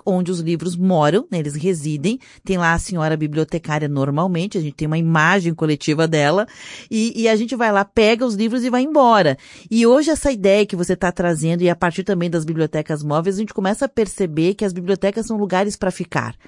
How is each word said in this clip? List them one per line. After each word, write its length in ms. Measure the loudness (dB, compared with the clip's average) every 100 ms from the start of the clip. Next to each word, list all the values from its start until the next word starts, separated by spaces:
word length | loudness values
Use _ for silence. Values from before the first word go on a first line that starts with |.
| -2
onde 260 | -2 -2
os 80 | -4
livros 380 | -2 -2 -4 0
moram, 500 | 2 4 4 2 0
né, 100 | -6
eles 160 | -4 -4
residem. 600 | -2 -2 -4 -4 -2 -4 -8 -12 -4
Tem 120 | 0
lá 160 | 2
a 60 | 0
senhora 380 | -2 -2 -2 -2
bibliotecária 720 | -2 -2 -2 -4 -4 -4 -2
normalmente, 680 | -2 0 0 0 -2 -2 -4
a 40 |
gente 140 | -6 -4
tem 120 | -2
uma 100 | 0
imagem 560 | 2 4 4 2 0
coletiva 540 | -2 0 0 0 0 2
dela, 400 | 2 2 2 -2 -8 -20 -18 -6
e, 340 | -2 -2 0
e 40 | 2
a 80 | 2
gente 220 | 0 -2
vai 160 | 0
lá, 100 | 2
pega 420 | 0 4 4 4 0
os 100 | 0
livros 280 | -2 -2
e 60 | 0
vai 140 | 0
embora. 540 | 2 4 6 6 4 0 -8 -20 -2
E 160 | 2 6
hoje 240 | 6 4
essa 220 | 0 -2
ideia 340 | 2 4 4 2
que 120 | -2
você 180 | -2 -2
tá 160 | -2
trazendo, 520 | 0 0 0 0 2
e 60 | 0
a 40 | 2
partir 280 | -2 -2
também 260 | -2 -2 0
das 160 | -2 -2
bibliotecas 580 | -2 -2 -2 -4 -4
móveis, 320 | -2 -2 0 -2
a 40 |
gente 140 | -4
começa 320 | -2 -2 -2 -2
a 40 |
perceber 640 | -2 -2 -2 -4 0 0
que 100 | 0
as 80 | -4
bibliotecas 540 | -4 -4 -2 -2 -4 -4
são 100 | -4
lugares 400 | -2 -2 -2 -2
pra 140 | -4
ficar, 480 | -4 -6 -4 -6 -10